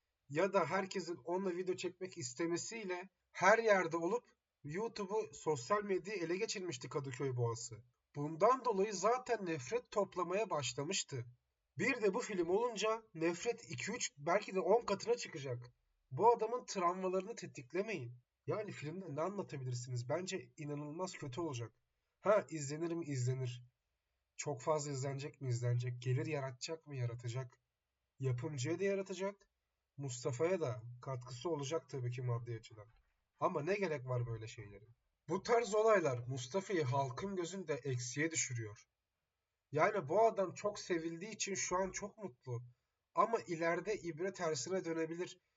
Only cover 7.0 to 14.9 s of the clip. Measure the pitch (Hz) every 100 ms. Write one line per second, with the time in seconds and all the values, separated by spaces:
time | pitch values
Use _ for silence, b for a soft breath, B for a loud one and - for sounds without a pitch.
7 | 135 127 139 123 117 113 - 104 - _
8 | _ 147 147 160 208 254 247 196 208 190
9 | 196 254 247 220 185 160 - 170 - 214
10 | 190 180 175 190 214 156 127 - 143 190
11 | - 131 117 - _ _ _ - 220 254
12 | 208 208 233 190 165 196 247 214 214 226
13 | - 160 165 175 233 233 - 127 - 190
14 | - - 147 190 202 190 170 226 226